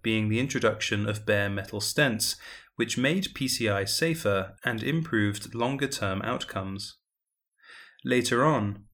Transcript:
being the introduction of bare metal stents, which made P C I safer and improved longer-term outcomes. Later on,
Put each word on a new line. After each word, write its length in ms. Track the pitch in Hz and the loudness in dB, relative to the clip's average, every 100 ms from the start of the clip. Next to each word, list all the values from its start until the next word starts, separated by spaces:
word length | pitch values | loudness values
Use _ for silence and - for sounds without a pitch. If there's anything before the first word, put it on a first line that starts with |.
being 260 | 110 110 107 | 0 2 2
the 120 | 113 | 2
introduction 680 | 131 127 110 107 - 104 104 | 0 2 2 2 -2 0 0
of 180 | 107 - | -2 2
bare 240 | 104 101 | 2 2
metal 300 | 101 98 104 | -2 -6 -4
stents, 560 | - - 139 110 - - - - - - | -2 2 2 2 -2 -4 -10 -18 -10 -4
which 200 | 113 - | -2 2
made 380 | 131 190 190 | 2 2 -2
P 140 | - 131 | -2 -2
C 200 | - 110 | 0 0
I 160 | 101 | 0
safer 720 | 98 - 165 160 104 98 - - | 0 0 0 2 2 2 0 -4
and 180 | 123 113 | -4 -2
improved 720 | 135 160 160 110 104 101 - | 0 -2 2 2 2 0 -6
longer-term 680 | 113 120 135 135 - 98 95 | -2 -2 0 -2 -2 -2 -2
outcomes. 760 | 110 127 - 95 95 98 - - _ _ _ _ _ _ - - - _ | -2 -4 -4 -6 -6 -8 -10 -16 _ _ _ _ _ _ -20 -20 -20 _
Later 400 | - 123 117 120 | 0 2 4 4
on, 400 | 151 135 104 98 - | 4 4 0 -4 -12